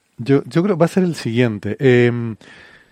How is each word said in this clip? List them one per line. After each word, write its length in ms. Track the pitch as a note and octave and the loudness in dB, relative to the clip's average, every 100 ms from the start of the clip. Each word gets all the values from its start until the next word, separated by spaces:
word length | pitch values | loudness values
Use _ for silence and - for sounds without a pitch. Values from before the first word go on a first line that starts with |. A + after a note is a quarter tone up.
| _ - | _ -14
yo, 240 | A2+ C#3 C3+ | 0 0 0
yo 160 | D#3+ | -4
creo 140 | G3 F3 | -2 0
que 40 | |
va 60 | E3 | 0
a 20 | |
ser 160 | - | 0
el 100 | F#3 | -2
siguiente. 640 | D3+ A#2+ A2+ B2 G#2 G2+ G#2+ | -4 -4 0 0 -2 -8 0
Em, 580 | C3+ B2 A#2+ A#2+ A#2 G#2+ - - - - _ | 4 4 4 0 -6 -10 -16 -20 -20 -20 _